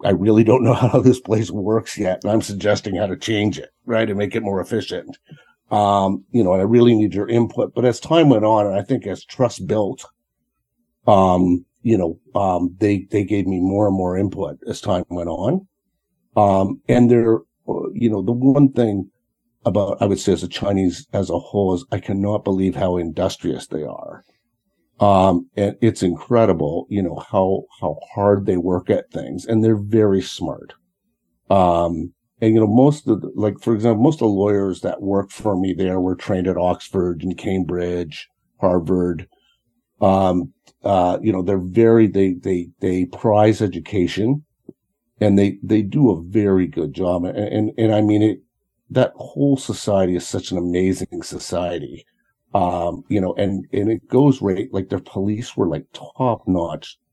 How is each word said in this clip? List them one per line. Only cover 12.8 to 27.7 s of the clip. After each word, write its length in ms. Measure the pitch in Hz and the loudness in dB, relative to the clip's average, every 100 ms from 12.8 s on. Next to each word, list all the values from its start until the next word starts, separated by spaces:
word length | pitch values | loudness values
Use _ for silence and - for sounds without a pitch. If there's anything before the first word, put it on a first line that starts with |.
| 104 101 95 | 0 0 -2
they 120 | 104 | -4
gave 240 | 95 104 92 | -2 -2 -2
me 120 | 92 | -2
more 260 | 92 101 104 | 0 0 0
and 80 | 95 | 0
more 220 | 90 92 | -2 -2
input 400 | 101 - 80 73 - | -4 -4 -8 -8 -12
as 140 | - | -8
time 240 | - 92 - | -4 -4 -4
went 200 | 87 85 | -8 -6
on. 380 | 80 104 190 196 _ _ _ _ _ _ 110 | -6 -4 -6 -8 _ _ _ _ _ _ 0
Um, 460 | 104 95 98 - - | 2 2 0 -2 0
and 200 | 123 120 | 4 4
they're, 280 | 120 113 113 - _ - | 4 4 0 -2 _ -10
uh, 220 | - - | -8 -8
you 160 | - 117 | -2 -2
know, 140 | 104 | 0
the 80 | 95 | -2
one 400 | 120 135 139 139 | 0 2 4 4
thing 400 | 131 117 101 92 _ _ _ _ _ - | 4 0 -2 -6 _ _ _ _ _ -2
about, 320 | 95 98 - | 0 0 0
I 40 | 104 | 0
would 140 | 92 | 0
say 140 | - | 0
as 80 | 87 | 0
a 60 | 90 | -2
Chinese 600 | - 101 98 92 85 - | -6 -2 0 0 -2 -6
as 160 | 107 87 | -4 -4
a 80 | 85 | -4
whole 380 | - 101 95 87 | -4 -2 0 -2
is 100 | - | -4
I 80 | 104 | -8
cannot 440 | - 98 101 104 | -4 -4 -2 -2
believe 320 | 101 95 95 85 | -2 0 0 -2
how 220 | 92 90 | -2 -2
industrious 720 | 85 80 92 - 85 - - | -4 -4 -4 -4 -6 -8 -8
they 160 | - | -10
are. 400 | 73 - - - _ _ _ _ _ _ _ - | -10 -12 -16 -18 _ _ _ _ _ _ _ 0
Um, 500 | 101 95 95 87 - - | 4 6 6 2 -2 -2
and 200 | 101 - | -2 0
it's 200 | 110 - | 0 2
incredible, 840 | 92 85 - 120 110 82 73 82 - | -2 -2 0 4 4 2 -2 -6 -6
you 140 | 101 | -4
know, 200 | 87 82 - | -4 -6 -4
how, 360 | 101 95 98 - | 0 0 -2 -6